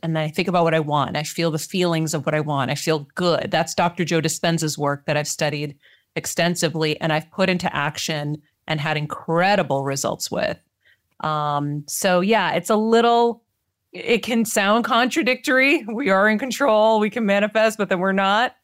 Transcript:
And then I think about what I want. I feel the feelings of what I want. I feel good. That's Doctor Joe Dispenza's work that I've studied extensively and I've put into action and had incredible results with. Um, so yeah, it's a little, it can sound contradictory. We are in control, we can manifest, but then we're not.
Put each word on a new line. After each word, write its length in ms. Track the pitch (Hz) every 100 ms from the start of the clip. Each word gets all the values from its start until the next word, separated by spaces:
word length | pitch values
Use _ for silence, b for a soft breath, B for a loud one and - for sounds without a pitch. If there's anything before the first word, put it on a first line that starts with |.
And 140 | 165 160
then 60 |
I 80 | 156
think 180 | 175 185
about 160 | 175
what 100 | 165
I 60 | 160
want. 380 | 151 147 139 147
I 60 |
feel 260 | 151 - 165
the 80 | 151
feelings 560 | - 185 175 160 160
of 100 | 160
what 100 | 156
I 60 | 151
want. 300 | 151 143 123
I 60 | 143
feel 320 | 170 156 143
good. 360 | - 180 156 -
That's 240 | 160 165
Doctor 320 | - 170 - 165
Joe 160 | 165
Dispenza's 560 | 156 - 175 165 151 147
work 260 | 143 143
that 140 | - 147
I've 100 | 147
studied 480 | - 151 147 147 139 b b b 170
extensively 800 | - - 170 170 160 160 156 151
and 140 | 160
I've 180 | 156 160
put 200 | - 190
into 240 | 180 180 143
action 640 | 147 - - 156 147 151 b b -
and 140 | 151
had 160 | 156 151
incredible 880 | 151 - - 165 185 202 143 139
results 460 | 135 139 - - -
with. 280 | - - - _ _ b b _ _
Um, 600 | 156 151 147 147 147 147 147
so 340 | - 196 180
yeah, 300 | 196 220 170
it's 180 | 180 175
a 60 | 214
little, 680 | 220 233 233 233 233 233 _ _ _ _ _
it 300 | - - 233
can 240 | - 233 220
sound 400 | 214 196 226 226
contradictory. 960 | 233 247 311 247 254 - 262 269 302
We 240 | 214 226 285
are 180 | 190 214
in 120 | 214
control, 600 | 269 - 277 214 220 220
we 120 | 214
can 160 | - 208
manifest, 500 | 202 208 220 220 220
but 140 | 196
then 80 | 190
we're 140 | 190
not. 440 | 190 196 208 247 -